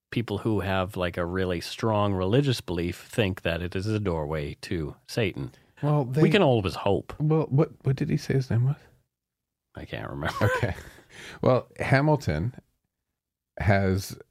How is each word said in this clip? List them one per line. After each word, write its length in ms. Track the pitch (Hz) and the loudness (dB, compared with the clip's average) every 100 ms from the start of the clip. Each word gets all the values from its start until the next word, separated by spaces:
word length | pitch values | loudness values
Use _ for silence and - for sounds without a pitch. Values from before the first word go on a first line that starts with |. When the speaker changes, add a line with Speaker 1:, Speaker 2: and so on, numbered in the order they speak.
| _ | _
Speaker 1:
people 300 | 123 117 101 | -6 -4 -2
who 220 | 117 104 | 0 0
have, 360 | 92 95 92 95 | 0 0 -2 -2
like, 200 | 87 87 | -4 -2
a 80 | 85 | -4
really 360 | 92 92 85 | -2 -2 -2
strong 520 | - - 113 107 101 | -6 -4 0 2 2
religious 480 | 95 92 123 143 117 | 0 2 2 2 0
belief 360 | - 87 85 - | -2 -2 -2 -6
think 460 | - - 101 87 | -6 -2 0 -2
that 180 | 87 82 | -4 -4
it 140 | 90 95 | -4 -4
is 100 | 101 | -2
a 140 | 107 | -2
doorway 580 | 98 82 73 78 71 73 | 0 -2 -2 -4 -6 -8
to 340 | - 90 73 - - | -6 -4 -4 -8 -8
Satan. 440 | - 101 - - - _ - | -2 -2 -2 -10 -12 _ -6
Speaker 2:
Well, 220 | 147 147 127 | 0 0 0
Speaker 1:
We 180 | 131 | 4
Speaker 2:
they 60 | 165 | 4
Speaker 1:
can 100 | 208 | 6
always 320 | 160 117 92 - | 6 4 2 -2
hope. 380 | 101 95 - - | 0 0 -2 -2
Speaker 2:
Well, 260 | 151 160 - | 0 2 2
what, 200 | 135 156 - | 2 2 -2
what 120 | 131 135 | -4 -2
did 140 | 151 | -2
he 80 | 151 | -2
say 160 | - | 0
his 160 | 135 127 | -2 0
name 160 | 120 131 | 2 2
was? 120 | 151 - _ _ _ _ _ _ _ _ - | 0 -8 _ _ _ _ _ _ _ _ -16
Speaker 1:
I 100 | - | -10
can't 240 | 55 - | -10 -8
remember. 260 | 69 73 - 110 508 | -6 -6 0 0 2
Speaker 2:
Okay. 160 | 95 - - - - - - - | -2 -4 -12 -20 -20 -20 -18 -2
Well, 240 | - 127 - - | 2 2 0 -6
Hamilton 720 | - 135 151 143 - 78 110 - - _ _ _ _ _ _ _ _ - | 0 2 4 2 0 -2 -2 -6 -16 _ _ _ _ _ _ _ _ -2
has 580 | 80 98 95 95 - - - | 4 4 4 0 -2 -12 -12